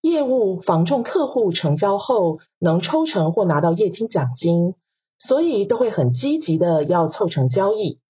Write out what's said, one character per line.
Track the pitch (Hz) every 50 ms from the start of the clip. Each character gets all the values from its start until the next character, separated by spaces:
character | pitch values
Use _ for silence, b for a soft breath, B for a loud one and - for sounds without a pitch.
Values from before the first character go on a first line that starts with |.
业 | - 320 339 311
务 | 285 247 262 262 220 190 185 180
房 | - - 175 160 170
仲 | 170 277 254
客 | 233 - - 381 302
户 | 262 - 254 226 190
成 | 170 - - 151 147
交 | 151 208 202 196 202
后 | 208 - 254 220 185 165 156 156 B B _ _
能 | - 170 160 175
抽 | 170 - - 311 320 320
成 | - 196 160 160 165
或 | - 202
拿 | 175 151 147
到 | 160 170 165
业 | 175 220 190
绩 | - - 226 226
奖 | - 180 135 123 123
金， | - - 170 170 170 170 175 190 _ _ _ _ _ _ _ _ _
所 | - - 262 285
以 | 330 339 277 208 202
都 | 202 240
会 | 226 254 226
很 | - - 139 123 123
积 | 123 127 - 151 320
极 | - - 160 160
的 | 175 170 165 156 151
要 | - 175 175 165 -
凑 | - - 208 170
成 | - 147 131 127
交 | 123 196 190 196 214
易。 | 214 208 170 - _ _